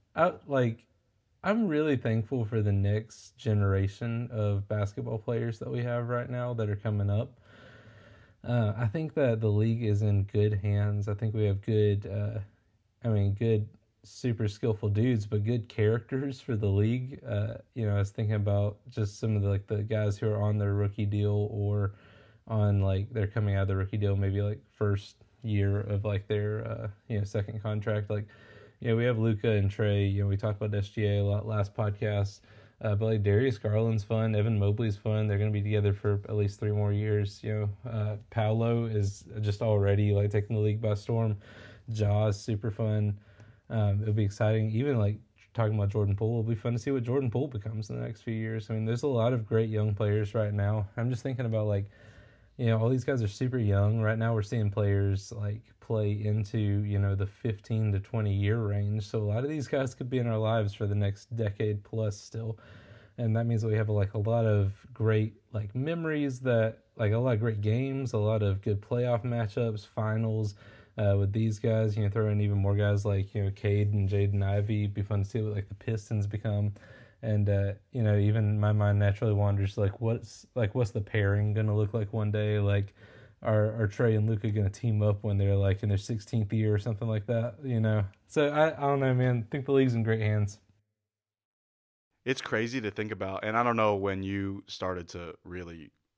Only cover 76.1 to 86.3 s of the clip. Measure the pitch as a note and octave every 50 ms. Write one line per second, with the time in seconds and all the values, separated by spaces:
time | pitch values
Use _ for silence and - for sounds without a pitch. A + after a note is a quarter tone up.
76.1 | A2+ G#2 G2+ G2+ - G2+ - A2+ G2+ G#2 G#2 G2+ G2+ - - - - - - -
77.1 | _ - A#2+ A2+ G#2+ G#2 G2+ G2+ G2+ G2 G2 G2 G2 - _ _ - B2+ A2+ G#2+
78.1 | G#2 G#2 G2+ G#2 G#2+ A2+ G#2+ G#2 G#2+ G#2 G#2 G#2+ G#2 G#2 G#2 G#2 G2+ G#2 G#2 G2+
79.1 | G2 - B2 A2 G#2 G2+ G2+ G2+ G2+ G2+ G2 G2 - G#2+ G2+ F#2+ - - A#2 A2
80.1 | A#2 - - - - - - _ - B2 A#2 G2+ - B2+ A#2+ G2 - A2 G2+ -
81.1 | - G#2+ G2+ G2 G2+ G#2 G#2+ G#2+ G#2 A2 A2 G#2+ G#2 G#2+ G#2+ G2+ A#2 A2+ G#2 G2+
82.1 | - A2 G#2+ G#2+ G#2 G#2+ G#2+ G#2+ G#2+ G#2 G2+ G2+ G2+ G2+ G2+ G2+ _ _ - -
83.1 | - - - - - - - A2+ A2 G#2+ G#2 A2 - - G#2+ G2+ - - B2+ A2+
84.1 | A2 G#2+ G#2+ A2+ A2+ G2+ - G#2+ G#2 A2 G2 F#2+ - - - A#2 G#2+ G#2+ G#2+ G#2+
85.1 | G2+ G2+ - G#2+ G2+ G2+ G2 G2 G2 G2 G2 G2 F#2+ F#2+ - G2+ G2+ G2 - -
86.1 | A#2+ G#2 - -